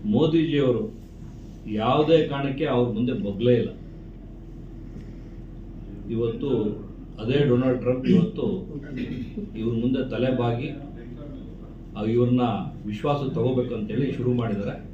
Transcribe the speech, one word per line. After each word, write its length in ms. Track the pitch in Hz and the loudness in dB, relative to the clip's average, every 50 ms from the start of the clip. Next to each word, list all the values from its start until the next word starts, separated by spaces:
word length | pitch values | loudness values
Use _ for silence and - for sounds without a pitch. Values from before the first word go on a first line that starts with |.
| - 104 104 | 0 2 4
ಮೋದಿಜಿಯವರು 680 | 127 156 160 160 165 156 143 143 143 135 127 117 107 104 110 - - - - - - - - - - - - - - - 110 104 104 | 4 4 6 6 4 4 4 4 4 4 4 2 2 -2 -4 -8 -12 -16 -16 -16 -14 -14 -14 -14 -14 -14 -14 -16 -14 -8 -4 -2 0
ಯಾವುದೇ 360 | 110 123 131 151 156 151 165 156 147 - | 2 4 4 4 6 8 8 6 6 2
ಕಾರಣಕ್ಕೆ 340 | 139 139 139 139 - 143 156 143 123 | 0 -2 -2 -2 -2 -2 0 2 2
ಅವ್ರ 120 | 123 123 117 104 | 2 2 2 2
ಮುಂದೆ 180 | 110 123 123 123 104 95 | 0 0 0 0 -2 -2
ಬಗ್ಲೇ 260 | 101 98 95 113 123 120 110 | -4 -2 2 4 6 6 6
ಇಲ್ಲ. 100 | - - - - - - - - - - - - - - - - - - - - - - - - - - - - - - - - - - - - - - - - - - - - - - - 104 98 104 113 | 4 -2 -4 -10 -14 -14 -14 -14 -14 -14 -14 -14 -16 -16 -16 -14 -14 -14 -14 -14 -14 -14 -14 -14 -14 -12 -12 -12 -12 -12 -12 -14 -14 -14 -14 -14 -14 -14 -14 -14 -14 -12 -12 -12 -12 -12 -12 -12 -6 -4 0
ಇವತ್ತು 340 | 113 120 113 - - - 143 123 107 104 104 - - - - - - - - - - | 0 0 0 0 -2 0 0 2 2 2 0 -2 -4 -10 -12 -14 -14 -14 -14 -12 -6
ಅದೇ 160 | 110 113 139 143 143 123 | -2 2 4 4 6 6
ಡೊನಾಲ್ಡ್ 280 | 120 123 131 131 123 - - | 6 6 6 4 2 4 2
ಟ್ರಂಪ್ 220 | 123 127 127 127 127 185 | 2 0 2 4 6 6
ಇವತ್ತು 320 | - - - - 156 123 107 92 92 - - 151 143 - - 131 127 - - - - - - - 208 196 - - 110 | 6 6 4 0 -2 -2 0 -2 -2 -6 -8 -10 -10 -10 -8 -6 -6 -4 -4 -4 -6 -8 -8 -8 -8 -8 -8 -6 -2
ಇವ್ರ 120 | 110 117 117 113 120 | -2 0 0 2 2
ಮುಂದೆ 180 | 131 131 131 120 - | 2 2 0 0 -2
ತಲೆ 180 | - - 123 131 120 120 | 0 0 2 2 2 2
ಬಾಗಿ, 280 | 120 117 117 - 147 156 - - - - - - - - - - - 143 135 - - - - - - - - - - - - | 2 2 0 0 -2 -6 -6 -8 -10 -12 -12 -12 -12 -12 -12 -12 -12 -12 -12 -12 -12 -12 -14 -14 -14 -14 -14 -14 -14 -12 -8
ಆ, 60 | 104 104 113 117 | -4 0 2 4
ಇವ್ರನ್ನ 300 | 120 123 120 123 123 123 113 101 95 90 - - - - 107 | 4 6 6 6 4 4 2 2 0 -4 -6 -8 -8 -6 -6
ವಿಶ್ವಾಸ 300 | 104 - - 143 147 143 139 - - | -6 0 2 2 2 2 0 -2 0
ತಗೋಬೇಕು 360 | - - 131 123 123 120 - 120 | 2 2 2 2 2 0 0 -2
ಅಂತೇಳಿ 300 | 107 104 107 107 123 143 127 - | -4 -4 -2 0 0 0 0 0
ಶುರು 140 | - 120 123 123 120 | 0 0 0 2 2
ಮಾಡಿದ್ದಾರೆ. 340 | 113 107 101 95 98 - - - - - | 2 0 0 -2 -2 -4 -6 -8 -12 -14